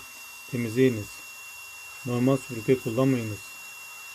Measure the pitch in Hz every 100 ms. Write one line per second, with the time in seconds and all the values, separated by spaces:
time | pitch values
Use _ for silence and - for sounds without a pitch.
0 | - - - - - 127 117 117 131 113
1 | 104 - - - - - - - - -
2 | 123 120 127 135 - 117 107 131 127 113
3 | 135 127 110 101 - - - - - -
4 | -